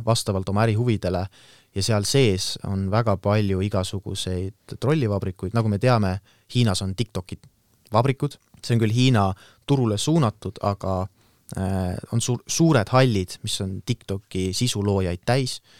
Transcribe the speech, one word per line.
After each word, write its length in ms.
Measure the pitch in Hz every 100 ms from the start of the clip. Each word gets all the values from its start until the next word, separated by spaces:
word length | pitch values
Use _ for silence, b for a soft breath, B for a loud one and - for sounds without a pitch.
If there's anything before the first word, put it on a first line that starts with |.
| 110
vastavalt 440 | 113 - 95 95
oma 140 | 101 113
ärihuvidele 580 | 107 123 104 90 90 95 B B B B 98
ja 80 |
seal 240 | 95 107 98
sees 480 | 139 117 92 - - -
on 200 | 95 95
väga 260 | 107 113 95
palju 400 | 101 107 101 95 101
igasuguseid 1120 | 98 90 98 98 95 92 90 95 - - -
trollivabrikuid. 760 | 120 160 110 98 95 - 92 117
Nagu 120 | 110
me 100 | 101
teame, 400 | 127 117 95 92 b b b
Hiinas 280 | 123 113 92
on 140 | 95 92
TikToki 440 | 117 95 - - - _ _ _ -
vabrikud. 440 | 107 127 131 143 - _ -
See 120 | - 120
on 60 |
küll 140 | 110 120
Hiina 320 | 131 113 98 92 B B -
turule 300 | 139 113 101
suunatud, 640 | 151 165 113 - 95 -
aga, 360 | 101 101 95 92 95 _ b b b -
äh, 380 | 95 95 92 - -
on 100 | 113
suur-, 200 | - 120 -
suured 420 | - 165 127 95
hallid, 440 | 127 131 101 92 -
mis 160 | 110 -
on 180 | 98 98 -
TikToki 640 | 120 - 98 - 95 95
sisuloojaid 720 | 92 123 104 101 98 92 87 -
täis, 340 | 131 127 - b